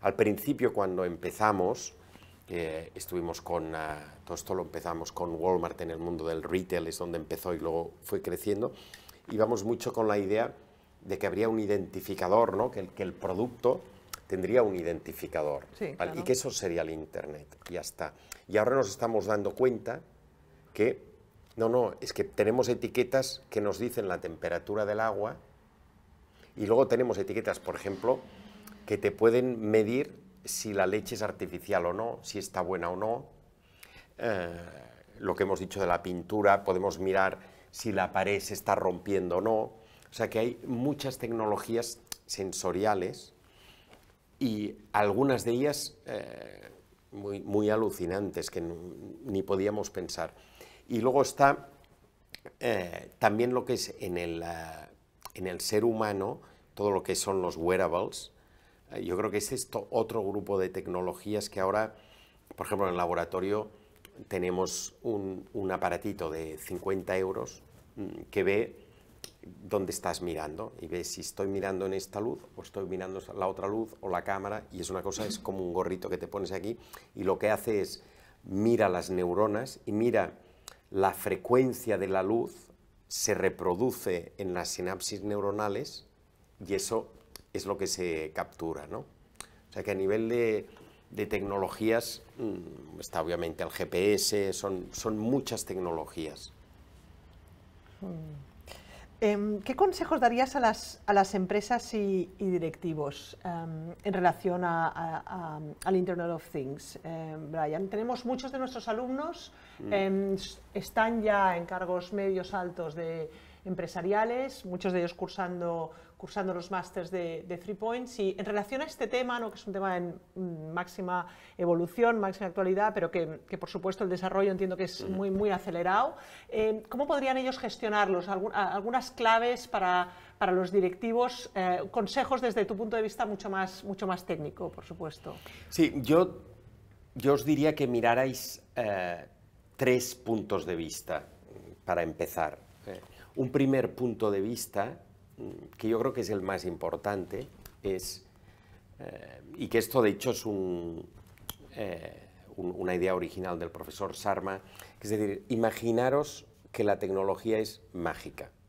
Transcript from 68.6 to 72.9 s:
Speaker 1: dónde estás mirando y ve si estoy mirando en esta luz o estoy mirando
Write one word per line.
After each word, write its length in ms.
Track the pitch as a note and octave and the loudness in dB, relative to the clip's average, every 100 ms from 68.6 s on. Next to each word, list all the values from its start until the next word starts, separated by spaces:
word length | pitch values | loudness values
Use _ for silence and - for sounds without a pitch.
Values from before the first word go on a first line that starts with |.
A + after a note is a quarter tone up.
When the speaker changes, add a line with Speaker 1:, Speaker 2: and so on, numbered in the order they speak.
| A#2 - - - - - - - | 2 -6 -20 -20 -20 -18 -20 -18
Speaker 1:
dónde 480 | - F#2 G2 G#2 F#2 | -20 -16 -2 -2 0
estás 320 | E2+ F2+ E2+ | -2 -4 -2
mirando 500 | F2 D#2 D#2 D#2 A2+ - | -4 -4 -6 -8 -10 -10
y 60 | E2 | -6
ve 160 | F2 | -6
si 180 | F2 - | -6 -8
estoy 280 | - - G2 | -10 -4 -2
mirando 380 | G2 F#2+ F#2+ F#2+ | 0 -2 -2 -2
en 80 | |
esta 260 | F#2+ - G2+ | -2 -4 -4
luz 180 | A2 C#3+ - | -4 -6 -12
o 80 | - | -18
estoy 240 | F2 - | -12 -8
mirando 340 | F#2+ | -6